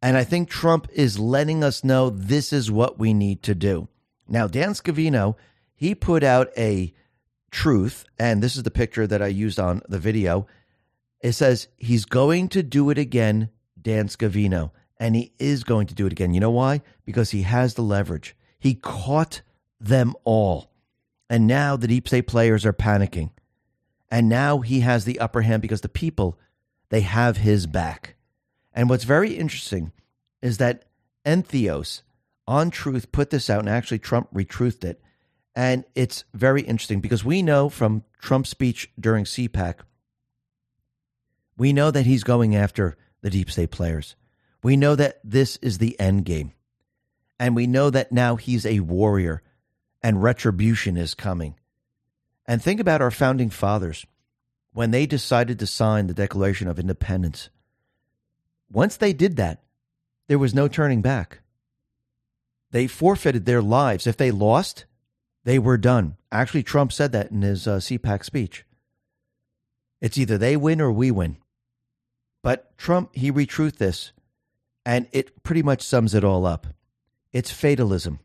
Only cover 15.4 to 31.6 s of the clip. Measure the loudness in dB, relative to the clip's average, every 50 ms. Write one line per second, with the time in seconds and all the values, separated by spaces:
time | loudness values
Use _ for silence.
15.4 | -2 -2 -2 -2 -2 -2 0 0 0 -2 -4 -4 -4 -4 -2 -2 -2 0 0 2
16.4 | 2 2 2 2 2 0 0 -2 -4 _ _ _ _ -6 -2 -2 -2 -2 -2 -4
17.4 | -2 0 0 2 0 0 0 -2 -2 -2 0 -2 -2 -2 -6 -10 -10 -14 -20 _
18.4 | _ _ _ _ 0 0 0 0 -6 -12 -10 -8 -6 -2 0 0 0 -2 -4 -18
19.4 | -20 _ _ _ _ _ _ _ -2 0 2 2 2 0 -2 -4 _ 0 2 2
20.4 | 2 2 0 -2 -6 _ _ _ _ _ _ _ _ _ _ _ _ _ 2 4
21.4 | 4 4 4 2 2 0 -2 -2 0 0 0 0 0 0 0 0 0 0 2 2
22.4 | 4 4 4 4 2 0 0 2 2 2 4 2 2 0 -2 -6 -8 -8 _ _
23.4 | _ _ _ _ _ _ _ _ _ _ _ _ _ _ 0 2 4 4 4 2
24.4 | 2 0 0 -2 -2 0 0 2 2 2 2 0 0 -2 -4 -4 -4 -4 -2 0
25.4 | 2 2 2 0 0 -2 -4 -4 -6 -8 _ -4 -6 -4 -2 -2 -2 -2 -2 _
26.4 | _ _ _ _ _ _ _ _ _ _ -2 0 0 0 0 2 2 2 2 2
27.4 | 2 2 2 2 0 -2 -4 -4 -4 -4 -8 -12 -16 -20 -20 _ _ _ _ _
28.4 | _ _ _ _ _ _ _ -2 2 2 2 0 2 2 2 2 2 0 -2 -4
29.4 | -6 -6 -6 -8 -10 -8 -6 -6 -6 -8 -12 _ _ _ _ _ _ _ _ _
30.4 | -6 -4 -2 0 0 0 0 -2 _ _ _ _ _ _ _ _ _ 0 0 0
31.4 | 0 0 -2 -2